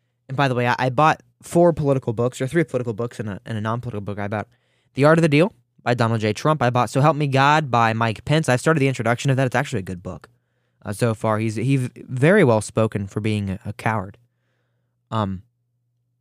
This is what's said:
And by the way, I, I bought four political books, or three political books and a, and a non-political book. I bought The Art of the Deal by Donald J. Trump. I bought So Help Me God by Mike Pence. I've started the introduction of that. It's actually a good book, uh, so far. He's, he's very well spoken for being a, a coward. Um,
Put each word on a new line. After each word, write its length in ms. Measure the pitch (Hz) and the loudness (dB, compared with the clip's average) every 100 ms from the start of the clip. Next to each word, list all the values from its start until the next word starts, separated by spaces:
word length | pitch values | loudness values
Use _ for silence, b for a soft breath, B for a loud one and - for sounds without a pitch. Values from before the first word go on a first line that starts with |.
| _ _ - | _ _ -12
And 80 | 139 | -2
by 100 | 139 | 0
the 80 | |
way, 140 | 123 120 | 0 0
I, 80 | 120 | 0
I 120 | 131 | -2
bought 340 | 123 156 - _ _ | 2 2 2 _ _
four 300 | - 170 175 | -4 4 4
political 400 | 156 143 135 - | 4 0 0 -2
books, 280 | 110 120 - | -2 -4 -2
or 60 | 131 | -4
three 160 | 170 | -2
political 300 | 160 127 120 | -2 -4 -4
books 260 | 104 120 - | -6 -8 -8
and 100 | 110 | -10
a, 100 | 95 | -10
and 140 | - 110 | -10 -6
a 20 | |
non-political 420 | 110 117 120 104 | -4 -4 -6 -10
book. 180 | 101 101 | -8 -8
I 80 | 101 | -6
bought 180 | 104 - _ _ _ _ | -6 -8 _ _ _ _
The 100 | - | 2
Art 140 | 143 165 | 4 6
of 40 | |
the 60 | 165 | 4
Deal 240 | 143 185 _ _ _ | 4 2 _ _ _
by 120 | 123 | -4
Donald 260 | 120 113 113 | 0 0 0
J. 120 | 107 | -2
Trump. 300 | 107 151 156 | -2 0 0
I 80 | 123 | 0
bought 180 | 120 117 | 0 0
So 120 | 135 | 2
Help 160 | 151 143 | 2 2
Me 100 | 147 | 0
God 420 | 131 139 156 143 | 2 4 4 2
by 240 | 117 113 | 2 2
Mike 320 | 113 117 107 | 2 -2 -4
Pence. 240 | - 151 160 | -2 -2 2
I've 120 | 123 | 0
started 180 | 160 160 | 2 2
the 80 | 135 | 0
introduction 460 | 127 113 120 139 | 0 -2 0 0
of 40 | 131 | 0
that. 100 | 131 | 0
It's 100 | 123 | -2
actually 240 | 143 117 | -2 -6
a 20 | |
good 220 | 92 90 | -6 -10
book, 240 | 95 82 - _ _ _ _ _ | -12 -14 -18 _ _ _ _ _
uh, 100 | 104 | -12
so 220 | 104 120 | -2 -2
far. 260 | 110 113 107 | 0 0 0
He's, 160 | 113 107 | -2 -2
he's 340 | 123 139 123 - | 0 0 -2 -8
very 480 | - 127 147 214 | -12 0 4 6
well 160 | 143 110 | 6 4
spoken 480 | - - 110 104 98 | 0 -2 -2 -2 -6
for 100 | - | -6
being 320 | 107 107 101 | -2 -2 -2
a, 80 | 92 | -6
a 80 | 107 | -8
coward. 460 | - 117 110 95 - _ _ _ _ _ _ _ _ - | -6 -4 -4 -6 -14 _ _ _ _ _ _ _ _ -8
Um, 320 | 113 98 95 - _ _ _ _ _ _ _ | -4 -4 -6 -12 _ _ _ _ _ _ _